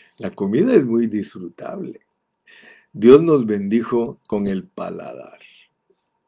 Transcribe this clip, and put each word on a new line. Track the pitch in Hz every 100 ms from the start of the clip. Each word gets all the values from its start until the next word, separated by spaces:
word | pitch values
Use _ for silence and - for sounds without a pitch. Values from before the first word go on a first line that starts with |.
| _ -
La | 92
comida | - 98 113 240
es | 226 127
muy | 113 113
disfrutable. | 104 101 90 90 - 120 196 180 - _ _ _ _ _ - - - _
Dios | - 110 143
nos | 165 151 110
bendijo | 104 98 113 113 120 117 - -
con | 107 101
el | 95 92
paladar. | - 90 87 65 64 - - - - _ _ _ _ _ _